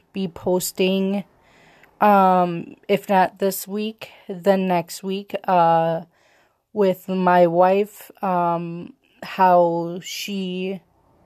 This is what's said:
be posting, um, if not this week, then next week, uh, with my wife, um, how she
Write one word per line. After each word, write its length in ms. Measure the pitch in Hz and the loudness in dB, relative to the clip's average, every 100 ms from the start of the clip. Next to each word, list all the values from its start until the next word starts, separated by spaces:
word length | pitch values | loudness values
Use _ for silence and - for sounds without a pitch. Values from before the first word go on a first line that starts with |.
| _ | _
be 160 | 196 190 | -8 -8
posting, 960 | - - 180 - - 185 190 190 202 - _ _ _ _ _ _ - | -6 -2 -2 -4 -2 0 0 -2 -4 -8 _ _ _ _ _ _ -2
um, 760 | 214 202 190 185 180 170 - - - | 2 4 4 2 0 -4 -10 -14 -4
if 220 | 196 - | -4 0
not 320 | 196 180 - | 2 2 0
this 260 | 196 190 - | -4 -4 -10
week, 440 | 202 214 220 - - - | -8 -8 -10 -20 -20 -14
then 400 | 185 185 190 185 | -6 0 0 2
next 340 | 175 170 - | -2 -4 -10
week, 320 | 196 190 202 - - | -8 -8 -8 -10 0
uh, 540 | 180 165 165 165 165 170 _ _ _ _ _ _ | 2 4 4 0 -4 -8 _ _ _ _ _ _
with 360 | 214 190 185 - | -2 0 0 -4
my 400 | 185 180 180 175 | -2 2 4 4
wife, 640 | 170 185 196 208 - - - | 4 2 2 -2 -6 -20 -8
um, 720 | 196 180 175 170 170 170 - - _ _ | -4 -2 -2 -2 -6 -12 -16 -20 _ _
how 720 | - - 185 180 170 170 170 180 | -14 2 4 6 4 0 -4 -8
she 760 | - - - 196 185 180 185 185 _ _ _ _ | -12 -12 -8 -8 -6 -6 -8 -10 _ _ _ _